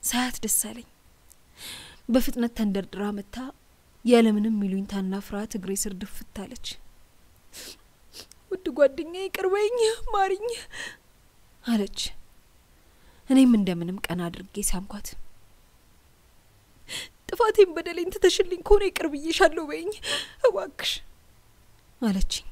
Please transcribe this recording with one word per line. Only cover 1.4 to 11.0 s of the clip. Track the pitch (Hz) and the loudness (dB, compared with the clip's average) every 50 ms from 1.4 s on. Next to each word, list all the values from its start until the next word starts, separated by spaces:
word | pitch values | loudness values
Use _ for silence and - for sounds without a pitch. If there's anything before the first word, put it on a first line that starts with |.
| _ _ _ - - - - - - - - - _ - | _ _ _ -20 -18 -16 -16 -16 -18 -20 -20 -20 _ 2
በፍጥነት | 233 262 240 - 277 254 233 233 233 | 4 4 4 4 2 0 -2 -4 -2
ተንደርድራ | - 226 208 190 196 190 - - 190 202 208 | -2 -2 0 0 -2 -4 -6 -8 -6 -6 -6
መታ | 214 202 202 - - 226 254 262 - _ _ _ _ _ _ _ _ _ - | -6 -8 -10 -12 -12 -12 -12 -12 -14 _ _ _ _ _ _ _ _ _ 2
ያለምንም | 226 240 233 233 220 214 208 208 226 220 208 | 6 6 8 8 6 4 2 2 0 0 0
ይሉኝታና | 196 196 185 190 196 202 202 196 196 190 190 196 | 0 -2 -2 -2 -4 -4 -6 -6 -4 -4 -4 -6
ፍርሃት | 202 - 214 202 208 220 - | -8 -8 -8 -8 -8 -8 -8
እግሬ | 220 180 185 196 | -8 -6 -6 -4
ስር | 196 - 214 190 | -4 -4 -6 -6
ድፍት | 180 208 196 - - - - - - | -10 -12 -10 -10 -12 -12 -12 -12 -14
አለች። | 196 - 247 - - - - - - - - - - - _ - - - - - _ - - - - - - - _ _ _ _ - - - - - - - - _ _ | -12 -12 -12 -12 -12 -12 -12 -14 -16 -20 -20 -20 -20 -20 _ -20 -20 -20 -20 -20 _ -20 -20 -18 -18 -18 -18 -20 _ _ _ _ -20 -20 -20 -20 -20 -20 -20 -20 _ _
«ውድ | 392 370 - 339 | -8 -6 -6 -6
ጓደኛዬ | 254 277 294 269 269 - 320 311 339 370 381 | 4 4 4 4 4 0 -8 -8 -6 -8 -8
ይቅር | 381 - - 381 381 | -8 -6 -2 -2 0
በይኝ፣ | 370 403 427 415 480 494 453 440 453 466 - 466 | 2 2 2 2 2 2 2 2 2 0 -4 -4
ማሪኝ» | 466 403 392 381 381 381 415 480 466 - - - - - - - - - | 0 0 2 2 0 -2 -4 -6 -8 -8 -12 -14 -14 -12 -12 -12 -14 -18